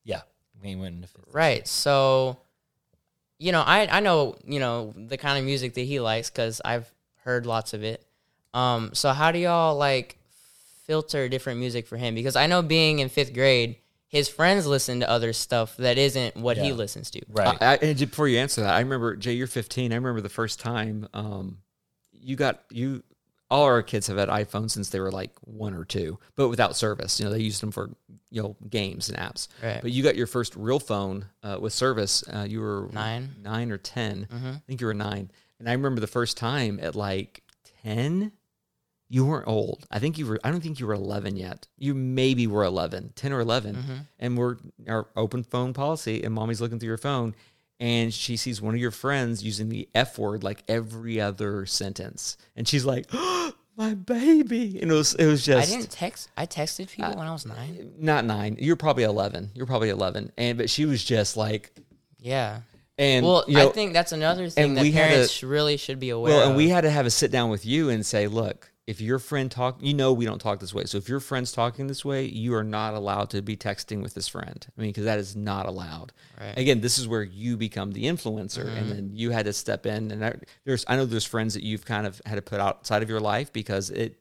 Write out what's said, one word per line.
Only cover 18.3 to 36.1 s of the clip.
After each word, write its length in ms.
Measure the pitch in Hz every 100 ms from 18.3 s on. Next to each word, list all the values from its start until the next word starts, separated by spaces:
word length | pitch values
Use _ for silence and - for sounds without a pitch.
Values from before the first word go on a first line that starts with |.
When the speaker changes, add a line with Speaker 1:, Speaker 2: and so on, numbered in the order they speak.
| 120
Speaker 3:
answer 220 | 139 -
that, 120 | 101
I 60 | 87
remember, 360 | 127 131 117 101
Jay, 180 | 117
you're 140 | 120 127
fifteen. 440 | 123 104 - 123
I 40 | 117
remember 260 | 127 113
the 80 | 101
first 300 | - 113 -
time, 480 | 117 117 110 107 107
um, 440 | 104 107 98 95 95 _ _ _ _ _
you 220 | _ 127 131
got, 280 | 139 - _
you, 320 | 117 131 131 - _ _ _ _
all 140 | 135
our 180 | 143 120
kids 240 | 104 107 101
have 100 | 98
had 120 | 98
iPhones 420 | 104 104 101 110
since 180 | 107 98
they 100 | 98
were, 120 | 95
like, 200 | 95 95 _
one 320 | - 110 107
or 100 | 90 82
two, 340 | 98 80 - _ -
but 120 | 131
without 260 | 120 107 -
service. 440 | 110 104 95 -
You 60 | 104
know, 60 |
they 80 | 110
used 200 | 110 101
them 100 | 107
for, 180 | 101 98 - _ 98 _
you 120 | 113
know, 140 | 104 101 110
games 400 | 110 98 92 -
and 80 | -
apps. 300 | 92 - - -
Speaker 2:
Right. 200 | 113 110
Speaker 3:
But 100 | 120
you 120 | 123
got 120 | 143 -
your 120 | 113
first 280 | 123 113 -
real 240 | 107 135
phone, 460 | - 104 98 98 98 _
uh, 140 | 107 92
with 120 | 107
service. 500 | - 131 113 98 - -
Uh, 120 | 110 104
you 140 | 110
were 280 | 107 101 98
Speaker 2:
Nine. 440 | 107 110 117 135 131
Speaker 3:
nine 300 | 101 110 120
or 60 | 101
ten. 500 | - - 110 98 104
Speaker 2:
Mm-hmm. 140 | 120 131
Speaker 3:
I 140 | 143 -
think 140 | 127
you 60 | 117
were 60 |
nine. 380 | 104 104 101 95 _ _ _
And 100 | 117
I 40 |
remember 280 | 123 139 123
the 60 |
first 300 | 107